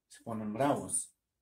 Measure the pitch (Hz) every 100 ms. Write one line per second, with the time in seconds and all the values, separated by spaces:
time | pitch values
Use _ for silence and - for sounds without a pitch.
0 | _ - 117 110 107 110 143 113 92 -
1 | - _ _ _